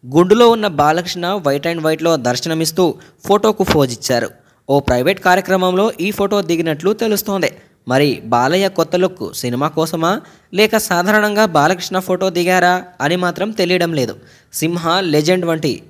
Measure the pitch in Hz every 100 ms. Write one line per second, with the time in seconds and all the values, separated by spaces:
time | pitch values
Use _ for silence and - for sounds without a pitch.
0 | 127 143 180 220 233 226 208 147 147 160
1 | 180 180 175 202 147 143 170 170 156 156
2 | 160 160 123 123 165 160 160 175 175 -
3 | - _ - 202 220 214 180 156 135 117
4 | - 123 113 - _ _ - 139 135 123
5 | 135 190 185 180 180 190 185 185 220 -
6 | 180 208 202 202 160 170 165 151 180 214
7 | 226 202 - 196 151 - _ _ - 131
8 | 147 117 113 120 131 175 196 190 165 180
9 | 185 185 98 - 123 120 147 151 160 170
10 | 165 220 - - _ 175 214 220 - 175
11 | 180 214 208 208 214 156 151 180 - 190
12 | 185 185 190 175 175 185 175 180 - -
13 | 139 180 180 170 202 214 180 180 170 156
14 | 117 - - - _ - 160 170 165 180
15 | 185 151 151 185 170 160 156 107